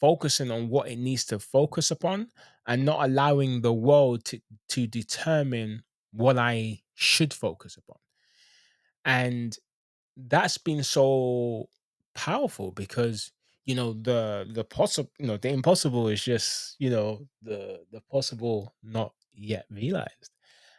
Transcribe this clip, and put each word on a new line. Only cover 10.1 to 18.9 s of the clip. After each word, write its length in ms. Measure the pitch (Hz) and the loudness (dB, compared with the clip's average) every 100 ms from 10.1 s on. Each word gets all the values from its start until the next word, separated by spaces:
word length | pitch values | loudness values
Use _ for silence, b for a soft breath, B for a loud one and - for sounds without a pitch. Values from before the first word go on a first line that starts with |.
| - | -20
that's 400 | 127 156 196 - | 0 2 2 -2
been 240 | - 151 | -2 -2
so 880 | 135 - 135 135 127 123 120 113 - _ _ _ _ - | 0 4 4 4 0 0 -2 -4 -8 _ _ _ _ -8
powerful 560 | - 220 269 - 95 | -4 -2 -2 -4 -10
because, 600 | 95 101 - 117 107 - _ _ _ - | -10 -6 -2 -2 -2 -10 _ _ _ -6
you 100 | 127 | -4
know, 180 | 120 | -4
the, 540 | 110 113 120 110 104 98 | -4 0 0 0 -4 -6
the 140 | 113 110 | -8 -6
possi-, 440 | - 196 - 135 - | 0 0 0 -6 -6
you 80 | 139 | -4
know, 100 | 104 | -2
the 120 | 127 | -2
impossible 580 | 139 156 185 151 123 113 | 0 4 4 2 2 0
is 160 | 107 | 0
just, 520 | - 117 - - - - | 0 0 0 -6 -10 -4
you 100 | 135 | -2
know, 380 | 117 107 107 143 _ | 0 -2 -4 -12 _
the, 380 | 113 101 98 90 82 | -12 -10 -10 -14 -16
the 100 | 110 - | -20 -6
possible 640 | 135 131 120 117 110 101 - | -4 -2 -4 -2 -2 -4 -14
not 320 | 110 | -8